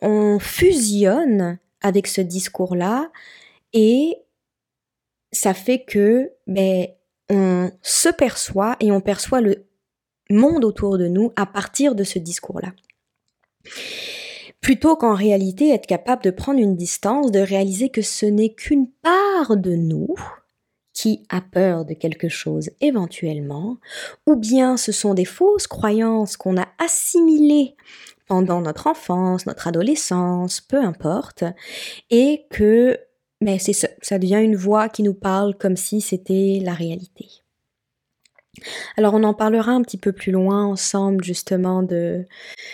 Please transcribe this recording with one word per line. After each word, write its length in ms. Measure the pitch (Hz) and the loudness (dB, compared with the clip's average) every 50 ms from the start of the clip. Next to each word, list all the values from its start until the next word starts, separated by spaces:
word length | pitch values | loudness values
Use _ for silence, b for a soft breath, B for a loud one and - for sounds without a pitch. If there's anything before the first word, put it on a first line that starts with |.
| - | -2
on 360 | 208 214 214 214 208 208 202 | 0 2 2 2 2 2 0
fusionne 1200 | - - - - 349 370 381 294 233 214 202 202 202 185 202 294 339 285 220 202 185 170 175 180 _ _ _ _ | -2 -4 -2 2 4 4 4 4 0 0 0 2 2 2 2 2 2 2 2 2 0 -2 -4 -8 _ _ _ _
avec 260 | - 202 185 202 196 | -2 0 0 0 0
ce 140 | - - - | -2 -2 -4
discours-là 880 | 190 170 175 190 185 - - - 185 180 180 180 175 190 226 262 302 330 B B B B B B B B B B B _ - | -4 -2 -4 -6 -8 -8 -6 -6 -4 -2 -2 -2 -2 -2 -2 -2 -4 -6 B B B B B B B B B B B _ 2
et 460 | 226 220 220 240 262 294 330 339 - _ _ _ _ _ _ _ _ _ _ _ _ _ _ _ _ _ _ _ _ _ _ - | 4 4 6 6 4 2 0 -2 -6 _ _ _ _ _ _ _ _ _ _ _ _ _ _ _ _ _ _ _ _ _ _ -6
ça 220 | - - 202 190 | -2 -2 -2 -2
fait 300 | 185 - - 254 254 254 | -2 0 -2 -2 -2 -2
que, 480 | - - 208 202 208 226 254 269 - - _ _ | -2 0 2 4 4 4 2 2 -2 -6 _ _
ben, 420 | - 190 196 190 190 190 185 180 - - _ _ _ _ _ _ - | -6 -2 0 0 2 2 0 -2 -4 -6 _ _ _ _ _ _ -2
on 400 | 202 196 190 185 180 180 180 180 - _ - | 0 2 2 2 2 0 -2 -4 -6 _ -8
se 260 | - - - - 339 | -4 -2 0 0 0
perçoit 680 | 349 339 294 240 - - - - - 190 196 220 247 - | 2 2 0 0 -2 -4 -8 -6 -4 -2 -2 -2 -2 0
et 120 | - 208 202 | 2 2 2
on 80 | 196 | 2
perçoit 400 | 190 - 202 190 - - - 254 | 0 -2 -4 -4 -4 -2 0 0
le 260 | 233 202 196 - - _ _ _ _ _ _ _ _ _ _ _ _ - | 2 2 0 -2 -4 _ _ _ _ _ _ _ _ _ _ _ _ 0
monde 340 | 202 208 247 294 339 320 240 | 4 4 4 4 4 4 2
autour 340 | 214 208 - - 202 196 185 | 0 0 0 -2 -2 0 0
de 100 | 180 175 | 0 0
nous 240 | 175 190 220 233 226 | 2 2 0 0 0
à 100 | - 202 | -2 -4
partir 480 | 190 - 202 196 - - - 277 285 254 | -4 -4 -6 -8 -6 -2 0 2 2 2
de 100 | 202 196 | 0 -2
ce 140 | 190 - 190 | -4 -6 -8
discours-là. 540 | 165 170 175 - - - 190 175 175 185 185 _ _ _ _ _ _ _ _ _ _ _ _ _ _ _ _ _ _ B B B B B B B B B B B B B B B B B B B | -8 -8 -10 -10 -10 -10 -12 -10 -10 -12 -12 _ _ _ _ _ _ _ _ _ _ _ _ _ _ _ _ _ _ B B B B B B B B B B B B B B B B B B B
Plutôt 360 | - - 269 - - 214 220 | 0 0 2 4 4 4 4
qu'en 180 | 320 247 233 214 | 4 4 2 2
réalité 560 | 190 202 214 202 196 196 190 185 190 294 302 | 2 2 2 2 2 2 0 0 2 4 4
être 160 | 277 208 - | 4 2 2
capable 380 | - 190 170 - - 254 240 - | -2 -4 -2 0 -2 -2 0 0
de 60 | 190 | 0
prendre 280 | 180 - - - 277 269 | -2 -2 -2 -2 2 2
une 180 | 226 202 190 | 2 2 2
distance, 540 | 170 175 175 - - - 202 233 285 294 254 | 0 -2 -6 -6 -4 -2 -2 0 0 2 2
de 80 | 196 196 | 2 2
réaliser 500 | 196 185 196 196 196 196 190 190 254 262 | 2 2 2 0 0 0 -2 -2 -2 -2
que 120 | - 226 208 | -2 -2 -4
ce 240 | - - - - | -4 -4 -2 0
n'est 260 | 208 208 208 220 220 220 | 2 2 2 2 0 -2
qu'une 360 | - - - 302 277 269 247 | -4 -4 0 2 2 2 0
part 640 | - _ - 320 349 381 403 403 392 359 302 - 220 | -4 _ 0 2 2 2 2 2 2 0 0 2 0
de 180 | 202 180 185 175 | 0 0 0 0
nous 400 | 170 170 160 160 151 156 - 349 415 - - - - _ _ _ _ _ _ _ _ _ _ - | 0 0 -2 -2 -2 -4 -4 -6 -8 -10 -14 -18 -20 _ _ _ _ _ _ _ _ _ _ -10
qui 300 | - - 220 214 - - - | -4 -2 -2 -2 -2 -4 -8
a 120 | - 180 | -8 -8
peur 440 | 185 - - 185 190 190 175 165 160 | -6 -4 0 2 2 2 2 0 -4
de 100 | 151 160 | -8 -8
quelque 340 | - - 165 160 - - 165 | -6 -6 -6 -4 -4 -6 -6
chose 420 | - - - 160 156 156 151 156 - - | -6 -6 -6 -6 -6 -6 -6 -8 -6 -2
éventuellement, 960 | - 302 269 220 180 165 - - - 160 156 151 147 143 143 143 170 214 247 240 B B B B B B B B B | 0 0 0 0 -2 -4 -6 -6 -6 -6 -6 -6 -8 -8 -8 -8 -8 -10 -10 -12 B B B B B B B B B
ou 80 | - 302 | 2 2
bien 420 | 247 214 214 247 262 254 254 254 | 2 2 2 2 2 4 2 2
ce 140 | 233 - - | 0 -2 -4
sont 240 | 208 - - 208 196 | -4 -2 0 0 0
des 100 | 185 180 | 0 0
fausses 440 | - - - 359 392 415 403 - - | -2 -2 2 2 4 4 2 0 -6
croyances 680 | - - - 214 208 220 226 226 226 220 214 190 - | -8 -4 -2 0 0 2 2 0 0 0 -2 -4 -6
qu'on 220 | - - 190 185 185 | -6 -4 -2 -2 -2
a 60 | 185 - _ - | -2 -4 _ -6
assimilées 1000 | 330 339 - - - - - 349 339 320 311 302 302 294 294 294 277 262 - B B B B B B B B B B | -4 -2 -2 -2 -2 0 2 4 4 4 6 6 6 6 4 4 2 0 -4 B B B B B B B B B B
pendant 340 | - 196 185 185 180 175 175 | -2 0 2 2 2 0 0
notre 280 | 175 156 151 - - 302 | -2 -4 -6 -4 -2 -2
enfance, 580 | 320 311 - - 226 180 185 185 185 180 - | -2 -2 -4 -4 -2 0 0 0 0 -2 -4
notre 220 | - - - - 165 | -6 -8 -8 -6 -4
adolescence, 920 | 170 165 180 233 302 302 - - 185 180 180 180 180 180 180 180 - - | -2 0 0 0 0 -2 -2 -2 -2 0 0 0 -2 -2 -2 -4 -6 -8
peu 220 | - _ - 277 269 | -8 _ -2 0 0
importe, 600 | 190 165 - - 151 165 226 277 - - - 180 170 180 B B B B B B B B B B B | 0 -2 -4 -4 -4 -4 -4 -6 -8 -8 -6 -6 -6 -6 B B B B B B B B B B B
et 360 | 233 233 254 277 302 294 - _ | 4 4 4 4 2 0 -4 _
que, 480 | - - 208 208 220 233 240 254 254 - - _ _ _ _ _ _ - | -2 2 4 4 6 6 6 4 2 0 -4 _ _ _ _ _ _ -4
mais 200 | 214 208 196 190 | -2 -2 0 0
c'est 120 | - - 202 | 0 -2 -2
ça, 140 | - - - - _ - | 0 -2 -4 -6 _ -8
ça 160 | - 208 190 | -4 -4 -2
devient 240 | 180 180 196 214 220 | 0 2 2 4 4
une 140 | 220 214 | 4 2
voix 320 | 196 180 202 208 214 214 220 | 2 2 2 2 2 2 0
qui 160 | 220 - 214 | -2 0 0
nous 100 | 202 190 | 0 0
parle 420 | 196 - 196 190 190 202 208 196 | -2 -2 -2 0 0 0 0 -2
comme 200 | 196 - 196 185 | -2 -2 -2 -2
si 240 | 180 - - - 214 | -2 -4 -4 -4 -4
c'était 580 | 208 - - 185 185 - 190 190 196 196 196 196 190 | -4 -4 -6 -6 -2 0 0 2 2 2 0 0 -2
la 100 | 180 175 | -4 -6
réalité. 540 | 160 170 165 165 180 185 - _ - - - - _ _ _ _ _ _ _ _ _ _ _ _ _ _ _ _ _ _ _ _ _ _ _ _ - B B B B B B B | -6 -6 -6 -8 -8 -12 -16 _ -20 -20 -20 -20 _ _ _ _ _ _ _ _ _ _ _ _ _ _ _ _ _ _ _ _ _ _ _ _ -20 B B B B B B B
Alors 180 | B 214 208 202 | B 2 2 4
on 80 | 214 220 | 4 2
en 120 | 208 208 | 2 0
parlera 360 | 214 220 220 220 226 220 220 | 0 0 0 0 0 0 0
un 120 | 247 254 247 | 0 0 0
petit 160 | - - 185 | -2 -6 -6
peu 120 | - 202 | -4 -4
plus 220 | 190 - - - 185 | -4 -4 -4 -2 0
loin 320 | 185 185 190 196 202 208 | 0 2 2 0 0 0
ensemble 580 | 202 196 190 - - - 196 196 196 196 190 175 | -2 -4 -4 -4 -4 -2 -2 0 0 0 -2 -2
justement 640 | 180 175 - - - 196 185 185 185 185 185 185 | -4 -8 -8 -6 -4 -2 -2 0 0 0 -2 -2
de, 420 | 180 180 170 170 170 175 175 180 - B B B B B B B B | -2 -2 -2 -2 -2 -4 -6 -8 -12 B B B B B B B B